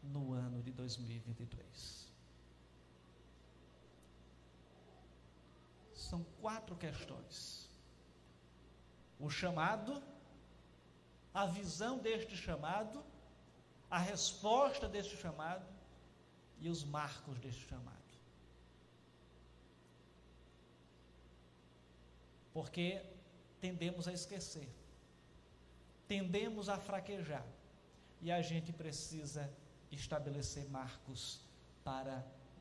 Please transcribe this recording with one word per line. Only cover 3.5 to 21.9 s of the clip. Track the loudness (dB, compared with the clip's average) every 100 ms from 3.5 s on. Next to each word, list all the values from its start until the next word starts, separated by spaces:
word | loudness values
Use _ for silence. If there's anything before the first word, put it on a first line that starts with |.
| -18 -18 -18 -18 -18 -18 -18 -18 -20 -20 -20 -20 -18 -18 -16 -16 -18 -18 -18 -20 -20 -20 -18 -14
São | -6 0 2 2 0
quatro | 2 2 0 -2
questões. | -2 -2 -4 -6 -6 -6 -6 -6 -10 -14 -18 -18 -20 -20 -20 -20 -20 -18 -18 -18 -18 -18 -18 -2
O | 0
chamado, | 4 6 8 8 6 4 0 -4 -12 -16 -16 -18 -18 -18 -20 -20 -20 -20 -20 -2
a | 4 6
visão | 6 2 2 2 4
deste | 4 4 2 -2
chamado, | 0 2 4 2 2 -2 -8 -14 -18 -18 -20 -20 -20 -20 2
a | 6
resposta | 6 6 4 4 8 12 10 8 2
deste | 2 0 -2
chamado | -2 0 0 0 -2 -10 -14 -16 -18 -18 -20 -20 -18 -2
e | 2
os | 2
marcos | 2 2 2 -2 -6 -4
deste | -4 -4 -4
chamado. | -6 -6 -10 -14 -18 -20 -20 -20 -20 -20 -20 -20 -20 -20 -20 -20 -20 -18 -18 -20 -20 -20 -20 -20 -20 -20 -18 -18 -20 -20 -20 -20 -20 -20 -18 -18 -18 -18 -20 -20 -20 -20